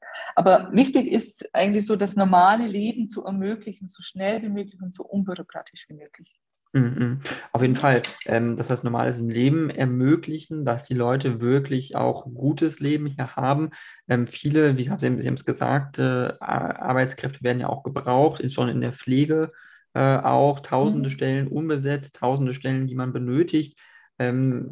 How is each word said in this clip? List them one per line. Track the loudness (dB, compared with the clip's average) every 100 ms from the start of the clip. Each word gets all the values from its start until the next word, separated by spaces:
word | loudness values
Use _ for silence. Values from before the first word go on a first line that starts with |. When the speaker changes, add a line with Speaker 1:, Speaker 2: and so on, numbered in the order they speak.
| -18 -14 -2
Speaker 1:
Aber | 4 6 6 6
wichtig | 4 4 4 2
ist | -2 -2 -14 -4
eigentlich | 0 2 0 0
so, |
das | 0 0 2
normale | 4 6 6 6 0
Leben | -2 -4 -4 -6
zu | -6
ermöglichen, | -6 -4 -4 -6 -10 -14 -18
so | -18
schnell | -16 -4 -2 -2
wie | -4
möglich | -6 -8 -12
und | -14
so | -12
unbürokratisch | -6 -4 -2 -6 -10 -14 -16 -20 -20
wie |
möglich. | -20 -20 -20 -20 _ _ _ _
Speaker 2:
Mhm, | 0
mhm. | 0 0 -2 -4 -8 -12 -6
Auf | 0
jeden | 2 4
Fall, | 4 4 2 -10 -2
ähm, | 0 0 -2
dass | -2
das | -2
Normales | -2 0 0 -2
im | -2
Leben | 2 2 4 0
ermöglichen, | 0 0 2 4 2 0 -10 -8 -4
dass | -2 -2
die | -2
Leute | 0 2 2 0 0
wirklich | 2 2 2 -4 -4 -2
auch | -2 -2
gutes | -8 -2 -2 2 0 0
Leben | -2 0 -2
hier | -6 -6 -2
haben. | 0 0 -2 -6 -20 -18 -2
Ähm, | 0 0
viele, | -4 0 4 4 2
wie |
Sie | 0
haben, | -2
Sie | 0 0 -2
haben |
es | -4 -4
gesagt, | -2 0 0 -2 -2
äh, |
Ar-, | 0 0 -2 -6 -4 -2 -2 -6
Arbeitskräfte | -2 0 0 -2 -10 -4
werden | -2 -2
ja | -2
auch | -6
gebraucht, | -6 -6 0 4 4 2
insbesondere | -6 -2 -2
in | -2
der | -4
Pflege, | -6 0 0 2 0 -2 -6 -20 -20 _
äh, | 2 4 4
auch | 2 4 2 0
tausende | -2 0 2 0 -2
Speaker 1:
Mhm. |
Speaker 2:
Stellen | -2 -2 -2 -2
unbesetzt, | -4 -2 -2 -2 -4 -6 -4
tausende | -2 0 -2
Stellen, | -4 -4 -2 -4
die | -4
man | -6
benötigt. | -4 -2 0 2 0 -2 _ -20 -20 _ -4
Ähm, | -2 2 0 0 -6